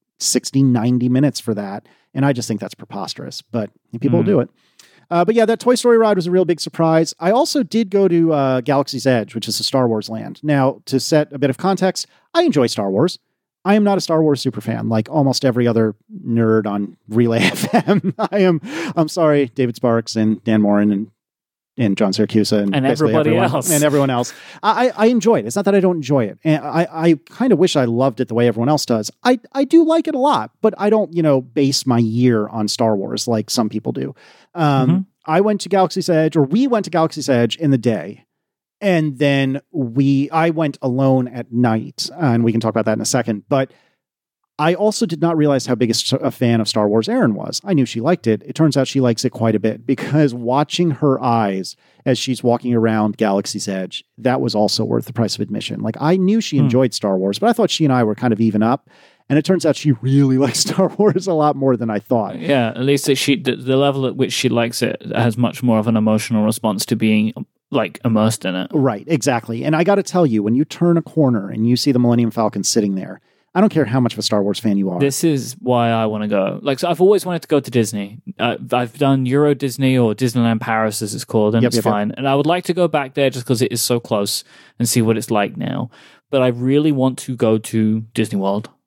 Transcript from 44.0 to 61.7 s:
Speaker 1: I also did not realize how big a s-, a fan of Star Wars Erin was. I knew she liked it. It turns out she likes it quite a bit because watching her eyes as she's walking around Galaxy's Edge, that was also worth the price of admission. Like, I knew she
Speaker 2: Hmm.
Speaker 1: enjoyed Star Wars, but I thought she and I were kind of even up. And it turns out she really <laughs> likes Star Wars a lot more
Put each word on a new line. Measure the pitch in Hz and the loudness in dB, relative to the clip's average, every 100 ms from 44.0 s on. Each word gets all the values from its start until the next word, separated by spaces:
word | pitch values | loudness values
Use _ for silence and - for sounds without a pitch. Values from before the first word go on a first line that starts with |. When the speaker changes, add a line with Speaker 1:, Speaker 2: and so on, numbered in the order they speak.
| _ _ _ _ _ - | _ _ _ _ _ -2
Speaker 1:
I | 156 | 0
also | 175 214 - 202 | 2 0 0 -4
did | 160 | 0
not | 165 160 | 0 2
realize | 147 135 123 | 2 0 0
how | 113 | 0
big | 117 | 0
a | |
s-, | 113 - | -2 -2
a | 135 131 | -2 -2
fan | - 120 117 | 0 0 2
of | 107 | 0
Star | 113 104 | 0 2
Wars | 110 110 | 2 0
Erin | 254 135 | 0 0
was. | 95 - - | 0 -6 -8
I | 202 | -2
knew | 156 | 0
she | 123 117 | 0 -2
liked | 131 180 113 | -2 0 0
it. | 104 | -2
It | - | -4
turns | 127 156 139 | 0 2 2
out | 131 | 0
she | 139 | 0
likes | 123 113 | 0 0
it | 123 | -4
quite | - 113 | -2 0
a | 107 | 0
bit | 110 107 - | -2 -4 -4
because | 131 - 151 143 | -4 -2 2 2
watching | 120 117 135 147 - 175 | 0 -2 0 0 -2 -2
her | 131 147 127 | 0 0 2
eyes | 123 117 104 95 92 - _ _ | 2 2 2 -2 -8 -14 _ _
as | 139 123 | -2 -2
she's | - 123 | -2 -2
walking | 120 120 123 | 0 0 0
around | 117 113 110 107 - | 0 2 0 -2 0
Galaxy's | 107 98 98 98 - | 0 0 -2 -8 -6
Edge, | 95 90 - - - | -6 -8 -12 -18 -6
that | 123 131 | -2 -2
was | 127 104 | -2 0
also | 104 - | 0 0
worth | 113 117 117 | -2 -4 -4
the | |
price | 113 107 - | -4 -4 -4
of | |
admission. | 104 104 - - | -6 -8 -8 -8
Like, | 107 - | -8 -2
I | 151 190 | 0 0
knew | 185 220 | 0 0
she | - 139 | 0 0
Speaker 2:
Hmm. | |
Speaker 1:
enjoyed | 139 123 131 | 2 2 0
Star | - 104 95 | -2 -2 0
Wars, | 95 98 | -2 0
but | 220 | 0
I | |
thought | 233 196 | 0 0
she | - | 0
and | 147 | 0
I | 127 | 2
were | 110 104 | 0 0
kind | 123 | -2
of | 107 | 0
even | 113 104 | 0 2
up. | 110 139 _ _ _ _ - | 0 0 _ _ _ _ -2
And | 143 | 0
it | |
turns | 156 185 160 | 2 0 0
out | - | 0
she | 151 | 0
really | 117 131 139 135 131 | 0 2 2 4 2
<laughs> | |
likes | 135 - | 0 0
Star | - - 185 | -2 0 0
Wars | - 208 170 185 | 2 2 2 0
a | |
lot | 156 147 | 2 2
more | 139 135 | 2 0